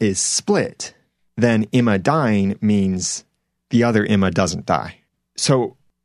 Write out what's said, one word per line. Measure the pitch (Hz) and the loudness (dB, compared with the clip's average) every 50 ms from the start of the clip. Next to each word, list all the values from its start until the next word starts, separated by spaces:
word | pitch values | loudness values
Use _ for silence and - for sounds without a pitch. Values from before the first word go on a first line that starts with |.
is | 113 101 95 - | 0 -2 0 -2
split, | - - - - - - 208 165 98 - - - - - - _ _ _ _ _ _ _ - | -4 -4 -4 -4 -2 0 0 0 0 -4 -6 -12 -14 -14 -16 _ _ _ _ _ _ _ -4
then | 110 117 120 113 110 107 - | 0 0 2 2 2 0 0
Emma | - 127 120 113 101 | 0 0 2 2 0
dying | 95 82 - 151 160 139 110 107 202 196 196 - - | 0 0 0 0 0 2 2 2 2 0 0 -2 -2
means | 107 107 104 101 95 95 92 90 90 - - - - _ _ _ _ _ _ _ _ - | 0 0 0 2 0 0 -2 -4 -6 -8 -8 -10 -14 _ _ _ _ _ _ _ _ -2
the | 117 117 117 | 0 2 2
other | 120 110 107 104 | 4 2 2 2
Emma | - 107 98 95 92 | 2 2 2 2 2
doesn't | 85 - 92 80 - - - | 2 0 0 0 -2 -6 -2
die. | - 87 65 - - - _ _ _ _ _ _ _ - | -2 -2 -2 -2 -6 -14 _ _ _ _ _ _ _ -12
So | - - - 135 127 117 - - _ _ _ _ _ | -6 0 0 2 2 0 -2 -6 _ _ _ _ _